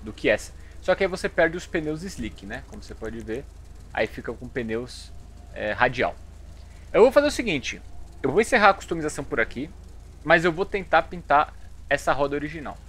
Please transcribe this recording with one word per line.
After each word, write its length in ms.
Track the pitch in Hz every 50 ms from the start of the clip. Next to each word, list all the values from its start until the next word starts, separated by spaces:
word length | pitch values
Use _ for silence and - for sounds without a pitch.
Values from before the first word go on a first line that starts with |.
Do 120 | - 110 104
que 160 | - - 131
essa. 240 | 110 208 - - - - - - - -
Só 140 | - - 185
que 80 | 175 196
aí 60 | 190
você 180 | 180 185 - 196
perde 300 | - - 165 165 165 180
os 100 | - -
pneus 360 | - 180 156 151 156 156 165
slick, 420 | 196 175 - 123 107 - - -
né? 180 | 98 110 131 - -
Como 140 | - 107
você 140 | - - -
pode 240 | - - 110 113 120
ver, 260 | 110 107 107 127 147 - - - - - - - - - -
aí 140 | - 113 110
fica 260 | - - 123 - 117
com 140 | - - 120
pneus, 640 | - 131 120 113 110 113 123 123 - - - - - - - - - - - - -
é, 180 | - 107 107
radial. 440 | 104 98 117 127 127 - 113 82 - - - - - - - - - - - - - - - -
Eu 100 | - 170
vou 100 | 208 262
fazer 160 | 247 294 285 294
o 40 |
seguinte, 500 | 285 - 269 226 170 143 - - - - - - - - - - - -
eu 100 | - 135
vou 100 | 131 185
encerrar 280 | 233 - - 233 202 202
a 40 | 190
customização 500 | - - - 185 165 151 151 - - 139
por 160 | - 151 123
aqui, 300 | 113 - - 117 135 170 - - - - - - - - - - -
mas 200 | 151 160 175 160
eu 80 | 180
vou 140 | 165 165 196
tentar 380 | - - 202 185 - - 160 165
pintar 500 | - - 180 165 - 143 143 151 - - - - - - - - -
essa 220 | 139 143 - - 151
roda 220 | 131 143 143 143
original. 420 | 147 143 151 151 165 139 107 95 - -